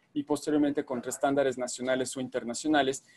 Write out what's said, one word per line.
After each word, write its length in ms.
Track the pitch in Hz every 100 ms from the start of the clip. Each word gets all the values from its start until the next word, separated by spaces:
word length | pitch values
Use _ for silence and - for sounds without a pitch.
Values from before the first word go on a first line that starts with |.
| _
y 100 | 147
posteriormente 600 | 143 147 - 151 147 147
contra 260 | 139 123 127
estándares 480 | 123 143 139 135 123
nacionales 580 | 123 - 127 131 127 139
o 40 |
internacionales 840 | 127 127 113 117 151 151 135 135 -